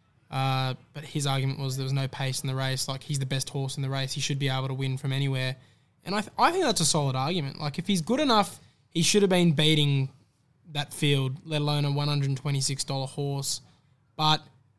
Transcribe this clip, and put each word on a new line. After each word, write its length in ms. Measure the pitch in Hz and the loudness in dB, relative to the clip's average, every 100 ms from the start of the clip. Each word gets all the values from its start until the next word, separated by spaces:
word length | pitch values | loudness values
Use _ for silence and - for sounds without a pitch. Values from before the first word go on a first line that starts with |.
| _ _ - | _ _ -8
uh, 440 | 135 135 131 131 127 - | -2 0 0 -2 -6 -12
but 120 | 147 156 | -16 -8
his 200 | 151 139 | -2 0
argument 320 | 135 135 135 | 0 0 -2
was 180 | 135 135 | -4 -4
there 80 | 135 | -2
was 80 | |
no 140 | 139 135 | -2 -2
pace 320 | - 135 131 | -4 -4 -2
in 60 | 135 | -4
the 80 | 131 | -2
race. 340 | 131 131 - | -2 -2 -4
Like, 120 | 135 | -6
he's 160 | - 143 | -4 -4
the 80 | 131 | -2
best 240 | 135 - | -4 -4
horse 280 | 143 135 143 | -6 -6 -4
in 60 | |
the 60 | 135 | -4
race. 220 | 135 135 | -2 -4
He 80 | 147 | -4
should 180 | 135 143 | -4 -2
be 100 | 139 | -2
able 180 | 131 131 | -2 -2
to 60 | |
win 240 | 131 135 131 | -2 -2 -2
from 160 | 139 | -2
anywhere. 420 | 135 139 131 131 127 - _ _ _ | -2 0 0 -2 -6 -12 _ _ _
And 100 | - | -6
I 60 | 208 | -4
th-, 120 | - - | -4 2
I 140 | 262 | 2
think 140 | 359 302 | 4 2
that's 160 | - | 2
a 40 | 160 | 2
solid 300 | 160 139 131 | 2 0 0
argument. 440 | 139 180 139 - | -2 -2 -4 -6
Like, 180 | 147 139 | -8 -4
if 80 | 170 | 0
he's 140 | 190 | 0
good 180 | 147 254 | 2 0
enough, 400 | 294 220 190 - - _ _ | 4 4 2 -2 -20 _ _
he 120 | 165 | 0
should 200 | 170 208 | 4 6
have 60 | 196 | 6
been 240 | 185 170 | 6 6
beating 560 | 143 151 156 147 139 135 - _ _ _ _ - | 6 4 4 4 2 0 -6 _ _ _ _ -12
that 200 | 147 143 | -8 -6
field, 440 | - 147 139 131 143 165 | 0 2 4 2 -4 -4
let 160 | 151 | -2
alone 240 | 147 147 147 | 0 0 0
a 60 | |
one 180 | 143 147 | 0 0
hundred 260 | 147 139 131 | 0 0 -2
twenty-six 480 | 151 139 131 131 | -2 -2 -2 -4
dollar 240 | - 139 131 | -4 -4 -6
horse. 540 | - 143 139 131 - - _ _ _ _ - | -4 -4 -4 -4 -8 -10 _ _ _ _ 0
But 240 | 156 156 - _ _ | 2 2 0 _ _